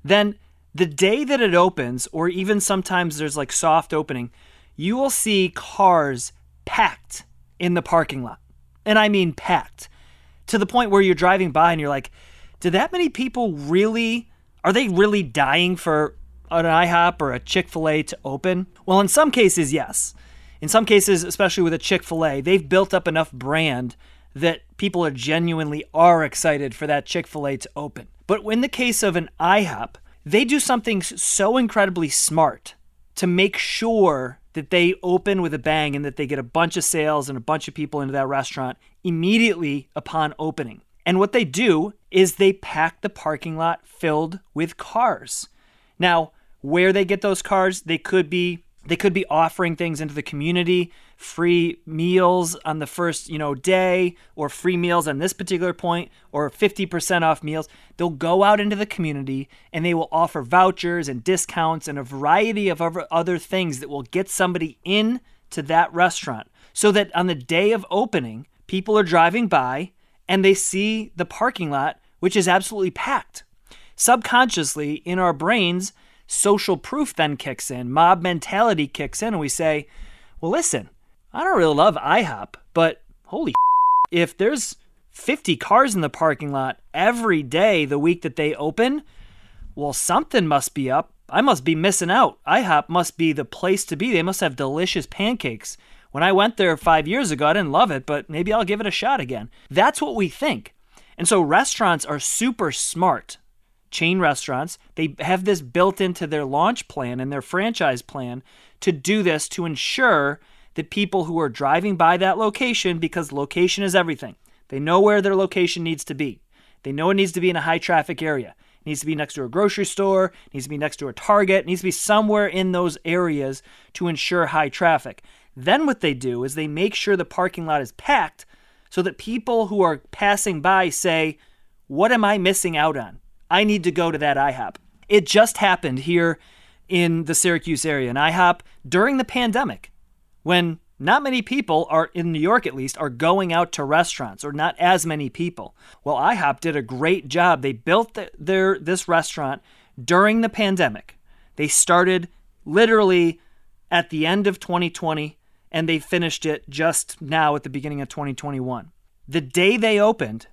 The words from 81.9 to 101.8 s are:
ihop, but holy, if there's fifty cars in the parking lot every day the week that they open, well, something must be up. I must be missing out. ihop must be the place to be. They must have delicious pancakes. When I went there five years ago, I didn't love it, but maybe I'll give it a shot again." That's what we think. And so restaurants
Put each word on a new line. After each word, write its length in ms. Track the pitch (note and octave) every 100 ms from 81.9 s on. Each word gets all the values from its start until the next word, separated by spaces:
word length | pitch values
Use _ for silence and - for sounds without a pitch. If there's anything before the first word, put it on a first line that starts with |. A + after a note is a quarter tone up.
| D3+
ihop, 580 | C#3 G3 F3+ G#2+ G#2 - _
but 300 | E3+ E3 - - _ _
holy, 260 | B3 C#4 B5 B5+ - B5+ B5+ B5+
if 260 | E3+ E3 -
there's 400 | G#3 C#4+ - - _ _ _
fifty 460 | - - D4 - C#3+
cars 400 | - A3 C4+ G3
in 60 |
the 60 | D3
parking 440 | - D#3+ C#3 D3
lot 260 | C#3 C3 - -
every 480 | D#3 G3+ A#3+ A3+ E3
day 420 | C3 D#3 G#3+ F3+
the 140 | C#3+ C#3+
week 240 | D#3+ F3
that 140 | D#3 C3
they 180 | D3+
open, 480 | - D3 D3+ B3 D4 - - - - - - -
well, 180 | - C#3+
something 540 | - - G3+ D#4+ B3 E3
must 260 | C#3+ -
be 160 | D3 C3
up. 240 | C#3 - _ -
I 120 | D#3
must 240 | C4+ E3
be 100 | C3
missing 360 | D#3+ F#3+ - F3
out. 280 | A3 F#3 - -
ihop 420 | G3 G3+ D3+ -
must 280 | E3 - -
be 160 | E3
the 120 | D3+
place 400 | C#3 - F3+ F#3+ -
to 100 | D3+
be. 160 | A#3
They 100 | F#3
must 180 | E3+ F#3
have 140 | E3+
delicious 520 | B2+ C3+ D3 F#3 F3+ -
pancakes. 720 | - G#3 B3 C3 A2 - - _ - _
When 100 | C#3
I 80 | F3+
went 280 | G3 G#3+ A3+
there 180 | F#3 D#3
five 320 | F3+ D#3 D3+
years 240 | A#3+ A3+
ago, 140 | C#3+ D3+
I 60 |
didn't 200 | F#3 E3
love 180 | D3+ A3+
it, 160 | C3+ C#3+
but 240 | D3 -
maybe 220 | D#3 F3+
I'll 120 | A3
give 160 | F#3 G#3
it 60 | G#3+
a 60 |
shot 260 | - A3 C4+
again." 320 | B2+ A#2+ A2 _ _
That's 320 | C#3 A#3+ D4+
what 140 | D4
we 140 | A3+ F3
think. 460 | - D4 B2+ - _ _ _ _ -
And 80 | E3+
so 140 | G3+
restaurants 640 | D3+ F3+ B3+ -